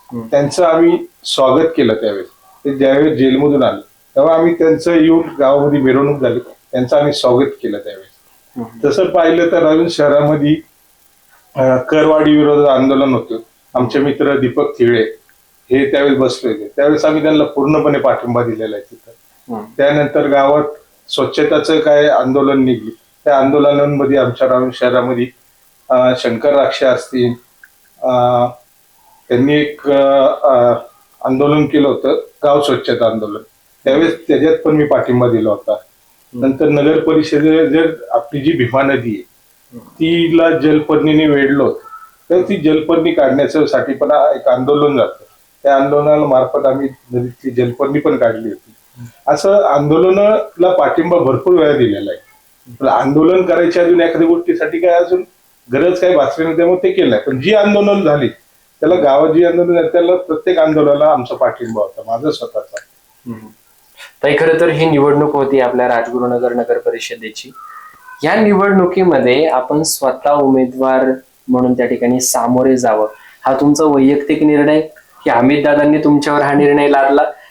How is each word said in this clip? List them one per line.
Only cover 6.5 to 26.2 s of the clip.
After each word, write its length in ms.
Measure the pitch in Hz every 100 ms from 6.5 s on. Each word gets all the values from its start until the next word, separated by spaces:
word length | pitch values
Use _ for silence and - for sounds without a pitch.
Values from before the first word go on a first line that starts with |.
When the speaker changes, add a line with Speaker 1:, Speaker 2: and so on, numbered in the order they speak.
| - _
Speaker 2:
त्यांचं 240 | 127 123 147
आम्ही 160 | 147
स्वागत 360 | - 127 123 139 -
केलं 160 | 110 101
त्यावेळेस. 300 | - 92 - _ _ _ _ 120
Speaker 1:
हम्म. 320 | 113 117 143
Speaker 2:
तसं 160 | 196
पाहिलं 420 | 180 175 165 170 170
तर 140 | 175 156
अजून 220 | 160 170
शहरामध्ये, 680 | - 143 143 147 151 147 160 - _ _ _ _ _ _ _ _ 135
अ, 200 | 131 131
करवाडी 600 | - 156 156 156 147 151
विरोधात 340 | 147 147 143
आंदोलन 440 | 131 135 135 135
होतं. 220 | 120 - 113 - _ _
आमचे 240 | 123 123 143
मित्र 400 | 143 - 143 139
दीपक 400 | 123 143 147 -
थिळे 240 | 117 117 110 - _ _ _ _ -
हे 200 | 135 139
त्यावेळेस 280 | 143 143 131
बसले 340 | 131 - 120
होते, 160 | 104 101 -
त्यावेळेस 280 | 143 151
आम्ही 180 | 156 156
त्यांना 220 | 156 151
पूर्णपणे 540 | 147 139 139 151 147 139
पाठिंबा 460 | 131 - 120 120
दिलेला 320 | 117 110 110 104
आहे 180 | -
तिथं. 160 | 120 - _ _ _ -
Speaker 1:
हम्म. 100 | 110 110 -
Speaker 2:
त्यानंतर 500 | 139 147 143 147 139
गावात 380 | 139 139 147 147 - _ _ -
स्वच्छताचं 720 | 143 127 160 147 151 160 160
काय 260 | 151 147 147
आंदोलन 580 | 123 127 139 135 139
निघली, 260 | 127 113 110 - _ _
त्या 140 | 151 135
आंदोलनांमध्ये 800 | 135 147 143 143 143 143 139 139
आमच्या 300 | 120 120 131
राहून 220 | 127 127
शहरामध्ये, 520 | - 123 127 123 120 127 - _ _ _ _ -
अ, 220 | 127 127
शंकर 380 | 127